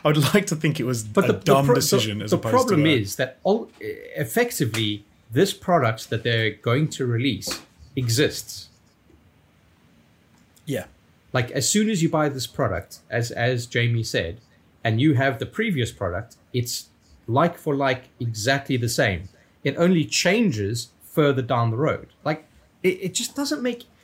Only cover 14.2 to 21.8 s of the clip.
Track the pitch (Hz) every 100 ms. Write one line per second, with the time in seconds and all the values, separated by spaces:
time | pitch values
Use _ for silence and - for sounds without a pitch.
14.2 | 82 - _ _ _ _ 113 113 156 127
15.2 | 135 120 - - 226 147 113 - 92 92
16.2 | 117 - _ 123 117 - - _ _ -
17.2 | - 123 170 - 160 139 135 123 - -
18.2 | 120 107 107 139 - 127 117 - 120 87
19.2 | 95 - _ _ 139 139 175 175 143 -
20.2 | 180 220 214 110 98 120 - _ - -
21.2 | 143 131 117 123 117 113